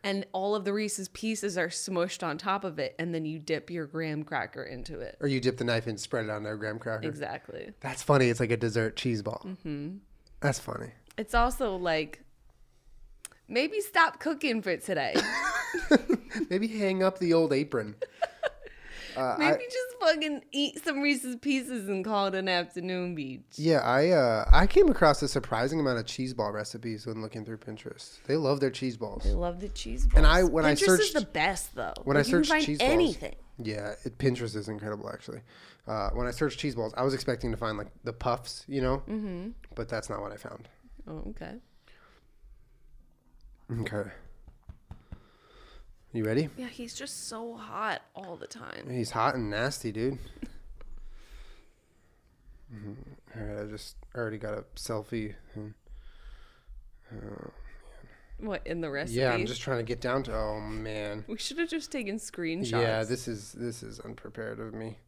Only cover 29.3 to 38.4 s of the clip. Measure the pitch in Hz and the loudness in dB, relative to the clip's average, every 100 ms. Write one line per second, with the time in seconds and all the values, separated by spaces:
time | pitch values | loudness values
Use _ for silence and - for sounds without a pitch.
29.3 | - 175 175 196 - 113 113 - 131 147 | 2 0 -4 -8 -8 -6 2 8 10 12
30.3 | 170 180 156 156 147 269 185 427 302 196 | 10 8 6 6 6 8 8 8 2 0
31.3 | 160 160 185 - - 98 - - 143 143 | 2 2 2 -6 -6 -6 -4 4 4 6
32.3 | 262 302 311 294 147 254 339 330 165 - | 6 6 4 2 2 4 6 4 2 -8
33.3 | - - - 113 107 104 107 127 117 135 | -10 -16 -8 -6 -4 -6 -6 -8 0 2
34.3 | 123 117 110 101 104 107 104 107 110 - | 2 -2 -4 -6 -6 -6 -6 -8 -10 -10
35.3 | 113 117 - - - - 110 101 - 123 | -14 -14 -20 -20 -18 -6 -2 0 0 -2
36.3 | 120 151 - 147 117 110 120 131 135 - | 0 -2 0 -4 -2 -4 0 0 0 -2
37.3 | 120 123 110 113 104 104 - 120 113 127 | -2 -2 -2 -4 -4 -8 -10 -10 -4 -2
38.3 | 120 | -2